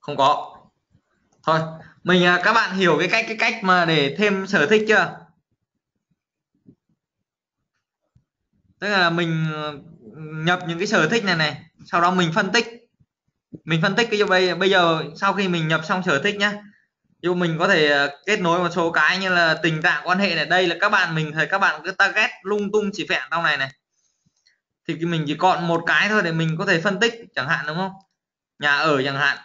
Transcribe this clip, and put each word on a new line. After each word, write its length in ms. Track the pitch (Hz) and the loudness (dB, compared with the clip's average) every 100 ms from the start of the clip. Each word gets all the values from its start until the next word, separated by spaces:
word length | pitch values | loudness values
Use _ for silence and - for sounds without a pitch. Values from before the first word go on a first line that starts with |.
Không 160 | - 147 | -10 0
có. 400 | 139 147 - - _ _ _ _ _ _ _ _ | 2 2 -4 -18 _ _ _ _ _ _ _ _
Thôi, 180 | - 160 160 - - _ | -2 0 -2 -10 -20 _
mình, 200 | - 180 | 0 4
à, 160 | 180 175 | 4 4
các 80 | 190 | 2
bạn 240 | 226 202 190 | 2 0 0
hiểu 200 | 180 147 | 2 2
cái 100 | 180 | 2
cách, 160 | 226 226 | 0 -2
cái 80 | 220 | -2
cách 260 | 226 226 | -4 -2
mà 200 | 190 180 | 0 2
để 300 | 165 160 139 160 | 4 2 0 0
thêm 280 | 208 196 190 | 0 0 0
sở 200 | 190 143 | 0 4
thích 180 | 214 214 | 2 4
chưa? 380 | 202 165 - - _ _ _ _ _ _ _ _ _ _ _ _ _ - _ _ _ _ _ _ _ _ _ _ _ _ _ _ _ _ _ _ _ _ _ | 2 2 -6 -20 _ _ _ _ _ _ _ _ _ _ _ _ _ -20 _ _ _ _ _ _ _ _ _ _ _ _ _ _ _ _ _ _ _ _ _
Tức 100 | 196 | -2
là 220 | 202 175 | 2 2
mình, 420 | 165 170 160 160 | 2 0 0 -2
ờ, 240 | 156 151 147 - - - - 156 156 | -4 -8 -10 -18 -20 -20 -18 -14 -6
nhập 160 | 160 180 165 | -2 -2 -2
những 120 | 170 | -6
cái 80 | 202 | 0
sở 220 | 208 156 | 2 2
thích 160 | 233 | 0
này 120 | 196 165 | 0 0
này, 280 | 156 143 - _ - | -2 -4 -16 _ -4
sau 140 | 180 | 0
đó 100 | 175 | 2
mình 220 | 185 170 | 2 2
phân 180 | 180 196 | 0 0
tích. 140 | 196 233 - _ _ _ _ _ _ _ - | 0 -2 -10 _ _ _ _ _ _ _ -18
Mình 180 | - 165 | -4 0
phân 140 | 196 196 | 0 0
tích, 120 | 233 | 0
ví 80 | 214 | 0
dụ 80 | 202 | 2
bây, 280 | 185 185 | 4 2
bây 160 | 180 190 | 2 2
giờ 320 | 190 170 160 147 - | 4 4 2 -4 -4
sau 160 | 196 | -2
khi 160 | 190 190 | 0 -2
mình 200 | 175 156 | 0 0
nhập 120 | 160 | -2
xong 180 | 160 190 | -2 -4
sở 200 | 185 139 | 0 0
thích 140 | 208 202 | 0 -2
nhá, 160 | 202 | -2
ví 760 | 202 - _ _ _ _ _ 175 | -4 -14 _ _ _ _ _ -4
dụ 60 | |
mình 220 | 180 175 160 | 0 -2 0
có 100 | 185 | 2
thể, 200 | 185 151 | 4 4
ờ, 300 | 143 143 - - | 2 0 -4 -4
kết 140 | 208 | 0
nối 180 | 175 170 | 2 0
một 100 | 175 | 0
số 200 | 165 170 | 0 0
cái 280 | 165 156 185 | 2 2 0
như 100 | 190 | 0
là 260 | 175 165 156 | 2 2 2
tình 200 | 170 156 | 0 0
trạng 260 | 175 151 160 | 0 -2 -2
quan 100 | 185 | 0
hệ 160 | 202 | 0
này. 120 | 165 147 | 0 0
Đây 200 | 175 185 | 2 2
là 100 | 165 | 0
các 80 | 202 | 0
bạn, 260 | 208 175 | 2 0
mình 180 | 160 151 | -2 -4
thấy 140 | 151 151 | -2 -2
các 120 | 190 | 2
bạn 220 | 185 156 | 0 0
cứ 60 | 160 | -8
target 400 | 185 196 185 226 - | 0 0 2 -2 -4
lung 300 | 190 208 202 | -4 -4 0
tung 180 | 208 202 | 0 -2
xì 120 | 202 165 | -6 -4
phẹn 140 | 165 131 | -4 -2
trong 120 | 165 | -2
này 140 | 165 143 | 0 0
này. 160 | 135 - _ _ _ _ _ _ _ _ _ _ - | -4 -8 _ _ _ _ _ _ _ _ _ _ -10
Thì 60 | |
mình 300 | 160 170 170 147 | -6 -2 -2 -4
chỉ 100 | 156 | 0
còn 300 | 185 175 170 | 0 0 0
một 140 | 165 165 | -2 0
cái 220 | 156 196 | 0 2
thôi 140 | 214 | 0
để 80 | 175 | 0
mình 240 | 165 160 160 | -2 -2 -2
có 80 | 196 | 0
thể 140 | 208 | 0
phân 200 | 208 185 | 0 0
tích 140 | 233 226 - | -2 -2 -12
chẳng 140 | - 127 | -8 -4
hạn, 180 | 131 147 | -4 -4
đúng 100 | 160 | -6
không? 160 | 190 185 _ _ _ _ _ _ | -6 -8 _ _ _ _ _ _
Nhà 180 | 147 143 | 0 2
ở 260 | 156 139 | 2 2
chẳng 120 | 135 139 | 0 0
hạn. 220 | 143 127 | -2 -2